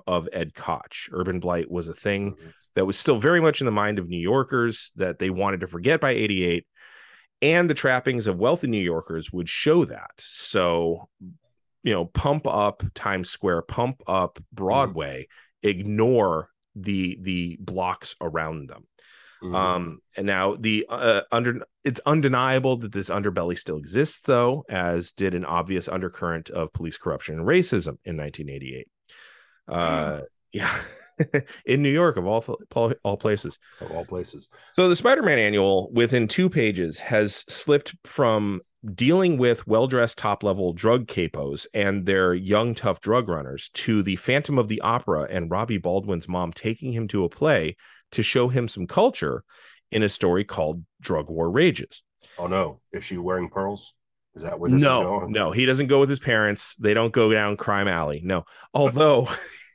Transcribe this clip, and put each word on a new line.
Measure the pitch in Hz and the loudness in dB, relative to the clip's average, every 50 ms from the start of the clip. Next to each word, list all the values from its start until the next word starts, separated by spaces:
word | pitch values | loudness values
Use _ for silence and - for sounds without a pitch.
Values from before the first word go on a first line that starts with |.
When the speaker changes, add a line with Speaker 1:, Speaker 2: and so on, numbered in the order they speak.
| - | -4
Speaker 1:
of | 92 90 87 80 - | -2 -2 -2 -2 -4
Ed | - 90 82 76 - | -6 -6 -8 -8 -10
Koch. | - - - 80 - - - - - - - | -10 -8 -6 -6 -6 -8 -12 -18 -18 -16 -8
Urban | - 90 90 95 90 87 | -6 -4 -4 -2 -4 -4
Blight | 87 87 87 85 80 - | -2 -2 -2 -2 -2 -4
was | 87 87 82 82 | -6 -8 -8 -8
a | 78 | -10
thing | - - 104 101 98 101 101 | -6 -4 -2 -2 -2 -4 -6
Speaker 2:
Mm-hmm. | 95 - 82 82 - _ _ _ _ | -8 -10 -16 -20 -20 _ _ _ _
Speaker 1:
that | - 95 | 0 0
was | 98 98 - | 0 -2 0
still | - 151 131 110 | 0 2 2 4
very | 110 156 175 170 | 4 4 4 4
much | 160 156 - - | 4 2 2 2
in | 135 | 0
the | 120 | 0
mind | 107 104 104 104 107 101 | 0 0 0 0 -2 -4
of | 87 85 | -4 -6
New | 90 85 | -6 -4
Yorkers | 85 95 120 135 127 - 135 123 120 117 107 - - - _ | 0 2 2 2 2 0 0 0 0 0 -2 -6 -12 -14 _
that | - 95 90 82 - | -4 -4 -2 -2 -2
they | 95 95 | -4 -4
wanted | 90 90 101 98 98 87 | -2 0 -2 -2 -2 -4
to | 95 87 | -6 -8
forget | 85 85 90 131 160 151 | -8 -2 0 0 2 2
by | - 135 | 2 0
eighty-eight, | 123 110 110 104 101 92 90 87 85 85 - _ _ _ - - - - - - - - _ _ _ _ | 0 0 0 0 2 2 2 0 0 -2 -4 _ _ _ -20 -20 -20 -20 -20 -20 -20 -20 _ _ _ _
and | 127 147 165 175 175 165 | 2 4 4 4 4 2
the | 143 | 0
trappings | - - 135 127 127 - 135 127 120 104 | 0 2 2 2 2 2 0 0 0 0
of | 107 90 87 | 0 0 2
wealthy | 107 131 170 - - | 2 2 2 2 0
New | 127 113 | 0 0
Yorkers | 104 92 87 80 80 - - 82 82 78 - | 0 0 0 -2 -2 -4 -6 -6 -8 -8 -8
would | - 87 85 - | -8 -8 -6 -6
show | - - - 147 160 175 147 | -6 -2 2 4 4 4 4
that. | - - - - - _ - | 2 -2 -10 -16 -18 _ -20
So, | - - - - - - - 98 90 87 85 85 85 82 85 85 - - _ _ 92 90 - - _ _ _ _ _ _ _ _ | -20 -16 -12 -10 -8 -2 0 2 2 2 2 2 0 0 -2 -4 -8 -14 _ _ -20 -20 -20 -20 _ _ _ _ _ _ _ _
you | - 120 104 | -4 -2 0
know, | 87 85 | 0 -2
pump | 85 - - - 143 147 151 - | -2 -2 -2 0 0 0 0 -2
up | - - 104 104 101 - - - 95 - | -2 -2 0 0 0 -2 -4 -6 -8 -8
Times | - - 101 98 92 90 - | -6 -4 -4 -4 -4 -4 -8
Square, | - - - 95 87 82 | -8 -2 0 0 0 0
pump | - - - 120 120 127 135 - - | -2 -4 -4 -2 -2 -2 -4 -6 -6
up | - 92 92 90 87 - | -2 0 0 0 -2 -4
Speaker 2:
Mm-hmm. | - - - - 101 95 | -10 -20 -18 -10 -6 -2
Speaker 1:
Broadway, | 95 117 139 135 104 90 80 73 69 67 65 67 - _ - _ _ _ _ - | 0 2 2 0 0 -2 -6 -8 -8 -10 -12 -14 -18 _ -20 _ _ _ _ -2
ignore | 104 98 90 101 104 104 107 113 123 127 117 101 92 82 80 76 - _ _ _ _ - | 0 0 -2 -4 -4 0 2 2 4 4 4 4 2 0 -2 -4 -8 _ _ _ _ -18
the, | 104 92 101 101 95 92 87 80 78 | -10 -6 -4 -2 -2 -2 -2 -4 -6
the | 92 95 90 90 87 87 - - | -6 -4 -4 -4 -4 -6 -8 -10
blocks | 95 90 92 92 90 90 90 - - - - - | -12 -8 -6 -4 -4 -4 -4 -6 -10 -16 -12 -8
around | 87 82 78 82 80 78 80 78 69 65 | -8 -6 -4 -4 -4 -4 -6 -8 -12 -14
them. | - - - _ _ _ _ _ _ - - - _ _ | -18 -20 -20 _ _ _ _ _ _ -20 -20 -20 _ _
Speaker 2:
Mm-hmm. | 92 92 90 | -10 -4 -2
Speaker 1:
Um, | 95 95 92 90 90 87 82 76 71 _ _ _ | 0 0 0 0 -2 -4 -6 -10 -14 _ _ _
and | 98 98 | -4 -2
now | 101 98 92 95 98 - | -2 0 0 0 0 -2
the, | - 110 110 107 107 - - | -2 -2 0 0 0 -2 -4
uh, | 113 123 127 113 107 98 - - | -6 0 2 2 2 2 0 0
under, | 117 117 120 123 120 135 - - _ _ - | 0 0 0 0 -2 -4 -8 -16 _ _ -6
it's | 143 123 - - | -6 -6 -2 0
undeniable | 143 151 156 139 135 127 123 127 131 131 131 127 131 127 117 | 2 2 4 4 2 2 2 2 2 2 2 2 2 0 -2
that | 117 101 | -4 -6
this | 101 101 92 - | -6 -6 -4 -4
underbelly | 87 101 98 104 87 92 85 87 87 | -4 -2 -2 -2 -2 -2 -2 -2 -4
still | - - - 78 | -6 -6 -8 -8
exists, | 76 71 67 90 123 156 151 - - | -8 -8 -2 0 0 0 0 -2 -4
though, | - 143 131 120 120 123 135 151 - - | 0 2 4 4 4 2 0 -2 -6 -6
as | 101 92 87 87 85 87 87 - | -4 -2 0 0 0 -2 -4 -6
did | - - 98 95 90 | -6 -4 -2 -2 -2
an | 87 87 | -2 -2
obvious | 71 85 87 82 92 95 87 - | -2 -2 -2 -2 -2 -2 -4 -4
undercurrent | - 92 92 92 87 - - 92 85 82 82 80 - | -4 -4 -4 -6 -6 -6 -6 -4 -4 -4 -6 -8 -8
of | - 85 80 78 | -6 -6 -6 -6
police | - - 82 82 - - | -6 -8 -8 -8 -10 -8
corruption | - 87 71 67 - - 76 80 | -6 -6 -6 -6 -8 -10 -8 -4
and | 82 | 0
racism | 110 165 185 170 - 123 95 73 76 65 - _ | 2 2 2 2 2 0 -2 -2 -4 -8 -10 _
in | 92 82 | -10 -8
nineteen | 78 73 73 - - 76 69 | -8 -8 -8 -10 -12 -12 -12
eighty-eight. | 69 69 67 65 64 65 - - _ _ _ _ - - - - - _ _ _ _ _ _ - | -12 -12 -12 -12 -12 -14 -16 -18 _ _ _ _ -20 -20 -20 -20 -20 _ _ _ _ _ _ -6
Uh, | 78 85 85 80 80 78 76 76 76 73 67 - _ | -4 -2 0 0 0 0 -2 -2 -4 -6 -10 -14 _
Speaker 2:
<gasps> | _ _ _ | _ _ _
Speaker 1:
yeah, | - 101 - - - - - - - - - _ _ - - | -8 -6 -4 -4 -4 -6 -8 -12 -18 -20 -20 _ _ -4 -2
<laughs> | - - 143 139 - - - - | 0 0 -2 -2 -4 -12 -8 -2
in | 120 127 139 | 0 2 2
New | 143 139 | 4 2
York | 139 165 175 165 127 | 4 4 2 2 2
of | 95 87 | 0 0
all, | 95 110 113 - - - - - - - 117 117 113 - - - | 0 0 0 -2 -4 -8 -10 -10 -6 -2 0 0 0 0 -2 -2
all | 104 101 | -4 -2
places. | - - 110 104 98 - 82 - - _ _ - - | 0 0 0 0 0 -2 -6 -12 -14 _ _ -18 -14
Speaker 2:
Of | 90 85 | -12 -10
all | 80 80 73 | -8 -8 -8
places. | - 110 110 - - - - - - - - - - | -8 -8 -10 -10 -10 -14 -16 -20 -20 -20 -20 -20 -2
Speaker 1:
So | - 180 185 180 | 2 4 4 6
the | 175 | 6
Spider-Man | - 220 247 269 320 240 175 143 120 | 4 6 6 6 6 6 4 4 6
annual, | 107 104 104 101 95 98 98 92 101 - | 4 4 4 4 4 4 4 4 2 2
within | 120 117 117 113 131 123 113 | 2 4 4 4 4 2 2
two | 110 - - 185 180 | 2 2 2 2 2
pages, | - 156 113 107 95 92 87 80 82 - | 2 2 2 2 0 0 -2 -4 -4 -8
has | - - 120 107 107 101 - - - - | -4 0 2 2 2 2 0 -6 -8 -8
slipped | - - - 147 143 - - - - - - | -8 -4 2 2 2 2 2 -2 -14 -20 -20
from | - - - 135 117 110 107 104 101 98 90 - _ _ _ - 107 95 | -8 -2 2 2 4 4 2 0 -2 -4 -6 -10 _ _ _ -14 -12 -4
dealing | - 123 135 170 190 190 175 156 127 | 0 2 4 4 4 4 2 2 4
with | 123 123 113 117 - 107 | 4 4 2 2 0 2
well-dressed | 107 113 127 131 131 123 117 113 - - | 2 4 4 4 4 2 2 2 0 -2
top-level | - 104 101 - 104 104 92 98 92 90 | -2 -2 -2 0 0 0 0 0 0 -2
drug | 82 85 104 110 120 127 110 | -2 0 2 2 2 2 0
capos | - - 98 82 76 - 73 71 69 71 73 - - | -2 -2 -2 -2 -2 -4 -6 -6 -6 -6 -8 -10 -6
and | - 107 101 98 98 101 90 | -4 -2 0 0 0 0 0
their | 98 98 95 92 90 90 | 2 2 4 4 4 2
young, | 90 95 95 101 107 117 120 110 | 0 0 2 2 2 2 0 -2
tough | - - 104 87 - | -2 -2 -2 -2 -2
drug | - 104 113 127 117 98 | 0 0 0 0 0 0
runners | 85 76 69 65 69 - - - - | -4 -4 -6 -8 -10 -12 -14 -14 -12
to | - - 120 110 104 | -6 -2 0 2 2
the | 92 98 92 | 2 0 -2
Phantom | - - - 127 143 143 - 143 127 | -2 0 0 0 0 0 0 0 0
of | 113 | 2
the | 107 110 - | 0 -2 -2
Opera | - 110 117 123 - 101 85 76 71 - | 0 0 0 0 0 0 -2 0 -2 -2
and | - 92 85 82 | -4 -4 -4 -2
Robbie | 90 101 113 117 110 90 | -2 -2 -2 -2 -4 -2
Baldwin's | - 87 90 98 95 101 92 85 - 85 | -2 -2 -2 -2 -2 -4 -4 -6 -6 -6
mom | 90 90 87 85 | -4 -4 -4 -6
taking | 85 - - 110 113 - - 127 | -8 -6 -6 -6 -6 -6 -6 -6
him | 117 117 113 101 | -6 -6 -4 -4
to | - 101 | -2 -2
a | 90 82 | -2 -2
play | - - 139 156 139 95 78 78 - - _ - - _ _ _ | -2 0 0 2 2 2 0 -2 -6 -10 _ -20 -20 _ _ _
to | - - 107 | -4 -2 -2
show | - - 127 120 123 | 0 2 2 2 2
him | 127 127 120 | 2 0 -2
some | 110 - 101 87 - | -2 -6 -8 -10 -4
culture | - 175 220 262 - - 82 71 62 58 - _ _ _ - - - _ _ _ | 0 2 2 2 0 -2 -4 -4 -4 -6 -8 _ _ _ -20 -20 -20 _ _ _
in | 117 107 | 0 0
a | 107 101 | 0 0
story | - - 101 87 87 95 104 | 0 0 2 2 2 2 0
called | - - - 78 76 82 87 82 - _ _ | -2 -4 -4 -2 -2 -4 -6 -10 -16 _ _
Drug | - - 90 78 76 76 | -6 -4 -4 -4 -4 -4
War | 82 80 82 85 | -4 -2 -2 0
Rages. | 95 139 175 175 - - - - - - - _ _ _ _ _ - | 2 4 4 2 2 0 -6 -14 -16 -20 -20 _ _ _ _ _ -10
Speaker 2:
Oh, | - 87 87 | -8 -6 -2
no. | 92 98 90 80 - - _ _ | 0 0 -2 -2 -6 -12 _ _
Is | - - - | -12 -10 -10
she | - 95 87 | -8 -8 -6
wearing | 87 90 92 92 90 80 | -4 -2 -2 -2 -4 -4
pearls? | - 98 95 98 101 101 - - - _ _ _ _ _ _ _ _ | -4 -6 -4 -4 -6 -8 -12 -18 -20 _ _ _ _ _ _ _ _
Is | - | -14
that | 80 85 85 82 | -10 -10 -6 -2
where | 87 - | 2 4
this | 131 139 | 6 6
Speaker 1:
No, | 143 135 131 117 | 6 6 4 4
Speaker 2:
is | 92 | 2
going? | 90 101 101 90 - | 0 -2 -2 -2 -2
Speaker 1:
no, | 107 107 95 78 | 0 0 0 2
he | 90 117 131 | 2 2 2
doesn't | 127 131 135 143 | 4 4 2 2
go | 131 139 139 | 4 6 6
with | 139 135 | 6 4
his | 143 135 | 2 0
parents. | - 131 117 110 107 104 104 - - - - | 0 2 2 4 4 2 0 -2 -6 -12 -8
They | - 110 104 | 0 2 4
don't | 107 113 117 113 | 4 4 2 2
go | - 123 110 110 | 4 4 4 6
down | 110 107 104 104 104 | 6 4 2 0 -2
crime | - - 104 101 98 101 | -2 -2 0 0 2 2
alley. | 98 90 82 78 76 73 76 87 | 2 0 0 0 -2 -4 -4 -2
No. | 92 92 87 - - - - - - - | -2 -2 -2 -2 -6 -14 -20 -12 -4 2
Although | 143 143 131 120 143 156 151 139 120 123 - - - - - | 2 2 4 4 6 6 6 6 6 4 0 -4 -8 -10 -14
<laughs> | - - - - | -18 -20 -20 -20